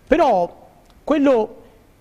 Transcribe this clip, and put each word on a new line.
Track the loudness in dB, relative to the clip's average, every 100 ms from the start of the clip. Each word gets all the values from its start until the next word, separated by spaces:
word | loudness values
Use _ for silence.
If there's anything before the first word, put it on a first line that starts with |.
| -2
Però | 0 2 0 -2 -10 -20 _ _ -12
quello | -4 -2 0 0 -4 -10 -20 _ _ _